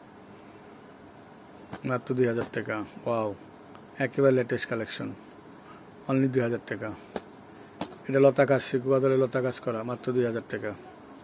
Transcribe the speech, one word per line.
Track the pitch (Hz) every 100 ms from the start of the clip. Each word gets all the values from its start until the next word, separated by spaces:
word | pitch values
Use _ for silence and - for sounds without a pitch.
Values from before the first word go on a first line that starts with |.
| - - - - - - - - - - - - - - - - - - 135
মাত্র | 123 - 127
দুই | 123
হাজার | 117 110
টাকা। | 120 101 110 104 - 117
ওয়াও, | 117 107 98 - - - - - -
একেবারে | 131 - 139 127
লেটেস্ট | 120 123 -
কালেকশন, | 117 110 - - 92 - - - - - - - - -
only | 135 135
দুই | 127 117
হাজার | 117 -
টাকা। | 104 110 87 - - - - - - - - - - -
এটা | 135 139
লতা | 131 135
কাজ, | 131 -
সিকুয়া | 135 131 135
দলে | 135 131
লতা | 127 131 123
কাজ | -
করা, | 127 113 120
মাত্র | 120 131 123
দুই | 120
হাজার | 113 -
টাকা। | 107 107 92 - - - -